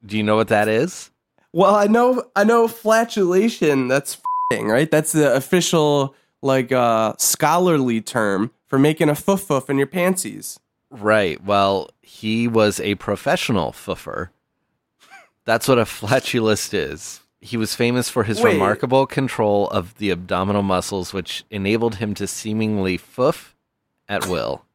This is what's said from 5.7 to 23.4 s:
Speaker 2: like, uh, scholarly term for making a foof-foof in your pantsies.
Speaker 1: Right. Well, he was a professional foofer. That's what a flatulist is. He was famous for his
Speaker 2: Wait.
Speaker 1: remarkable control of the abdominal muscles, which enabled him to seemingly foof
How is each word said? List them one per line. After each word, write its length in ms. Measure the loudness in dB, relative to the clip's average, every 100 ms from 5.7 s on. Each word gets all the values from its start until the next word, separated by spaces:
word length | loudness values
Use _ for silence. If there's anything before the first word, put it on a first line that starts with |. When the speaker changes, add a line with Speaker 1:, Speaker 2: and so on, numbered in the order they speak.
| 2 2 2 -2 _ _ _
Speaker 2:
like, 300 | 0 0 2
uh, 420 | 0 2 2 0 -2
scholarly 840 | -4 0 2 2 2 2 2 -2
term 500 | -2 -2 0 0 -2 _ _
for 100 | 2
making 320 | 2 4 0
a 40 |
foof-foof 560 | 0 0 -2 0 -4 -2
in 80 | -2
your 100 | -2
pantsies. 720 | 0 -2 -2 -4 -10 -14 -18 _ _ _
Speaker 1:
Right. 520 | -6 2 2 2 -2
Well, 460 | 0 2 4 2 -4 _
he 460 | _ -10 -4 -2 0
was 320 | 4 4 2
a 160 | -4 -4
professional 760 | -4 -4 -2 -2 0 -2 -2
foofer. 580 | -6 -10 -10 -8 -10 -10 _ _ _ _ _ _ _ _ -20 _ _ -2
That's 220 | -2 2
what 120 | 2
a 60 | 2
flatulist 880 | -4 -2 -2 0 -2 0 0 -2
is. 480 | -4 -4 -8 -14 -20 _ _
He 160 | -10 -6
was 180 | -4 -2
famous 340 | 0 0 -2
for 140 | -2
his 180 | -2 2
Speaker 2:
Wait. 120 | 2
Speaker 1:
remarkable 520 | 2 0 0 2 2 2
control 640 | -2 -4 0 2 2 0
of 280 | -2 -6 -6
the 120 | -4
abdominal 520 | -4 -2 -2 0 0
muscles, 500 | 0 0 -2 -6 -6
which 300 | -8 -8 -12 -10
enabled 460 | -6 0 0 0 -2
him 180 | -6 -4
to 120 | -6
seemingly 680 | -8 -6 -4 -2 -2 -2 -4
foof 560 | -8 -2 -2 -2